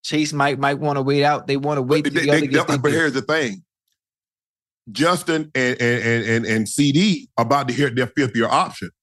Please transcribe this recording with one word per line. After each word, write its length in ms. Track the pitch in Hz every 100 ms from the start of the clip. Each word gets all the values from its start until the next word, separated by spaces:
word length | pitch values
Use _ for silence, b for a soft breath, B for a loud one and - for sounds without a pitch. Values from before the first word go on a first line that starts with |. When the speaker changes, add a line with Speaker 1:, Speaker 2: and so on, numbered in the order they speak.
Speaker 1:
Chase 280 | - 151 147
might, 280 | 147 143 135
might 160 | 139 139
wanna 240 | 147 143
wait 220 | 135 143
out. 240 | 143 147 -
They 100 | 139
wanna 240 | 143 143
wait 220 | 127 156
Speaker 2:
But 100 | 143
Speaker 1:
till 80 | 160
Speaker 2:
they, 40 | 147
Speaker 1:
the 40 |
Speaker 2:
they, 60 | 151
Speaker 1:
other 80 | 143
gets 180 | 143 -
Speaker 2:
but 160 | 143
Speaker 1:
their 80 | 147
Speaker 2:
here's 220 | 160 156
the 100 | 127
thing. 400 | - 160 123 95 - _ _ _ _ _ _ _ _ _ _ _ -
Justin 600 | 101 165 175 - 160 151 131
and, 260 | 127 -
and, 220 | 120 120
and, 220 | 113 117 110
and, 200 | 117 110
and 240 | 110 104
C 220 | - 143
D 380 | 147 214 156 - -
about 300 | 117 143 131
to 40 |
hit 220 | 120 143 120
their 120 | 120 147
fifth 200 | 131 120
year 120 | 113
option. 440 | 143 180 - 90 _